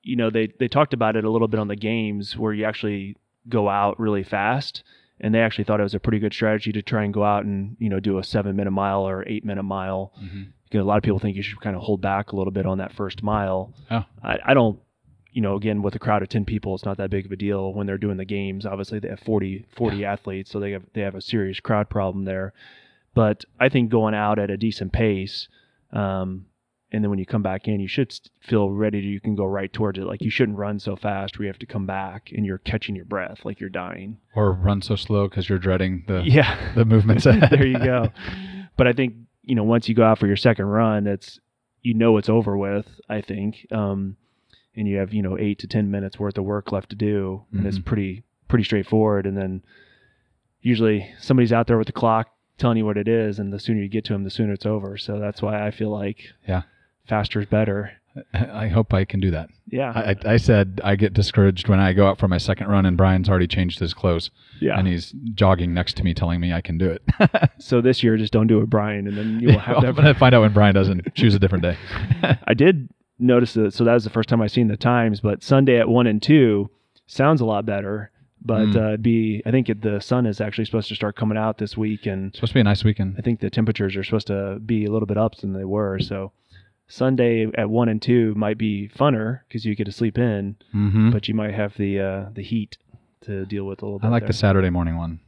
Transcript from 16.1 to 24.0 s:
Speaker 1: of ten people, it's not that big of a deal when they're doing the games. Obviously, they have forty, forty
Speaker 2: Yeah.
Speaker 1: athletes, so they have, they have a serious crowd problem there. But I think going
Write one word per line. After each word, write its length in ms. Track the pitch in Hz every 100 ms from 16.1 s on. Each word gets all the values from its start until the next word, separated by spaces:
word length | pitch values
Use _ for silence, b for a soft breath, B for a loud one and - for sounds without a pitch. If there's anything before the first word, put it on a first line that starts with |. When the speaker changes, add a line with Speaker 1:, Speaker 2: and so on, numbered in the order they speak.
| 104
Speaker 1:
of 60 | 95
ten 140 | 110 95
people, 280 | 104 101
it's 100 | 95 104
not 100 | 98
that 120 | 95
big 160 | 98 95
of 60 |
a 40 | 92
deal 360 | 101 101 95
when 120 | 101 101
they're 120 | 95
doing 180 | 104 95
the 80 |
games. 400 | 95 101 98 95 107
Obviously, 320 | 98 98 107
they 100 | -
have 120 | 98
forty, 460 | - 107 98 95 - -
forty 220 | 117 101
Speaker 2:
Yeah. 140 | 101
Speaker 1:
athletes, 380 | 101 - 95 98
so 80 | 107
they 120 | 101
have, 120 | 98 95
they 80 | 110
have 120 | 101
a 60 | 95
serious 400 | - 117 95 95
crowd 280 | - 107 104
problem 340 | 107 95 98
there. 280 | 95 95 95 b b b b b b
But 300 | - 107 107 - _
I 100 | 131
think 220 | 135 113
going 240 | 117